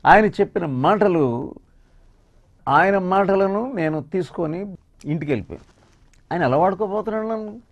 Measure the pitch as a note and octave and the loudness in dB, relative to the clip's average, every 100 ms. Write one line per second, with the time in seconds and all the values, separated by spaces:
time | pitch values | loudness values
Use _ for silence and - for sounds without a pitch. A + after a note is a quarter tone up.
0 | C#3 F#3 G#3+ - G3 - E3+ B2+ D3 G#3 | 8 6 6 0 -2 -2 -4 0 2 2
1 | G#3 E3+ C3+ A#2 C#3+ - _ _ _ _ | 2 2 0 -2 -8 -14 _ _ _ _
2 | _ _ _ _ _ _ - C#3+ F#3 G3 | _ _ _ _ _ _ 0 2 4 2
3 | F3+ F#3+ G3 G3 G3 G3+ B3 A#3+ D#3+ D#3 | 0 0 2 2 2 0 -4 -4 -4 -4
4 | D3+ F#3+ F3 - D#3+ E3+ G3+ F#3 _ _ | -4 -6 -6 -6 -6 -6 -10 -14 _ _
5 | - D#3 D3 B2 E2 E2 - _ _ _ | -6 -6 -2 -4 -4 -16 -18 _ _ _
6 | _ _ _ F3 C#3+ C3+ F3+ F#3+ G#3 G3+ | _ _ _ -2 0 2 2 0 -4 -4
7 | G#3 G#3+ A3 A3 G#3+ A3 _ | -6 -6 -6 -8 -10 -16 _